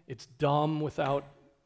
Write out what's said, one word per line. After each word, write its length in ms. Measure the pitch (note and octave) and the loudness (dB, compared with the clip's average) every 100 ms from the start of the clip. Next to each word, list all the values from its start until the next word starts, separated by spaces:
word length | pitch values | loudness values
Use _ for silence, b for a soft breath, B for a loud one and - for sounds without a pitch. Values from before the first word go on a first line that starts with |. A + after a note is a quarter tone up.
| b | b
It's 200 | B2 - - | -14 -14 -2
dumb 420 | D3 D3 D3+ D#3 | 2 4 2 0
without 460 | D3+ - C#3+ C#3+ C#3 - - _ | -2 -2 -2 -2 -4 -18 -20 _